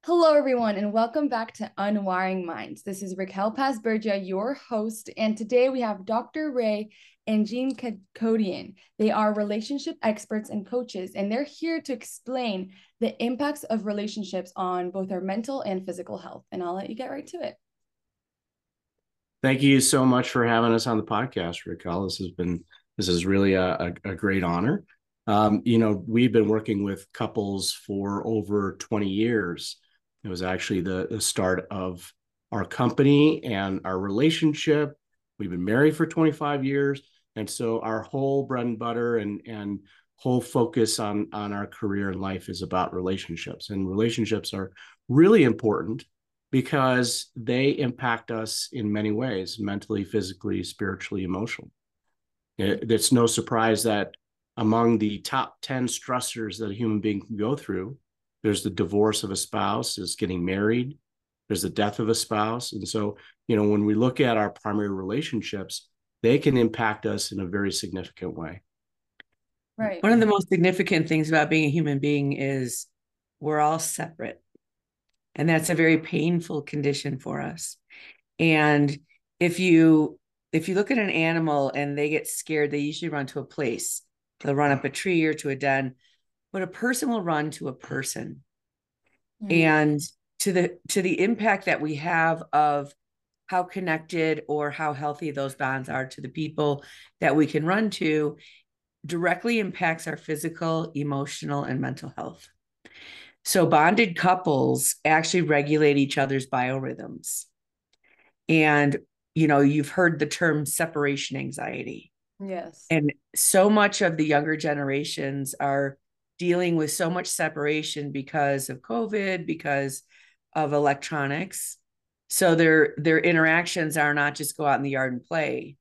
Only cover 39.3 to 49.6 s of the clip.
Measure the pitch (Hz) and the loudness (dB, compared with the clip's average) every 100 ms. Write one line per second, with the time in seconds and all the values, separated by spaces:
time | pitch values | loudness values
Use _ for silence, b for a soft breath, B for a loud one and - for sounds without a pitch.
39.3 | 101 - 110 101 101 b b b _ 135 | -6 -10 -10 -8 -8 b b b _ 0
40.3 | 123 - 135 117 127 110 - 107 104 104 | 0 0 0 2 2 0 0 -2 -4 -4
41.3 | 104 104 101 101 - 104 101 101 92 95 | -6 -6 -6 -8 -6 -4 -2 -4 -4 -6
42.3 | 95 - 87 90 92 90 90 92 95 - | -8 -8 -10 -4 -2 -2 -2 -4 -4 -6
43.3 | 85 - - - 98 95 98 117 113 104 | -10 -10 -14 -8 -6 -2 0 0 0 -2
44.3 | 107 - 98 92 B B B - 127 180 | -2 -4 -8 -8 B B B 0 6 8
45.3 | 220 131 107 113 98 85 123 - _ _ | 8 6 4 0 0 -2 -8 -10 _ _
46.3 | _ _ 131 127 147 131 127 117 - - | _ _ 0 2 2 4 2 0 -2 -8
47.3 | - 113 127 139 - 131 113 127 113 - | -10 -2 2 2 2 -2 -2 -4 -4 -4
48.3 | 113 110 - - 131 104 104 107 107 127 | -6 -4 -6 -8 -4 -2 0 0 -2 -2
49.3 | 98 90 - | -4 -6 -6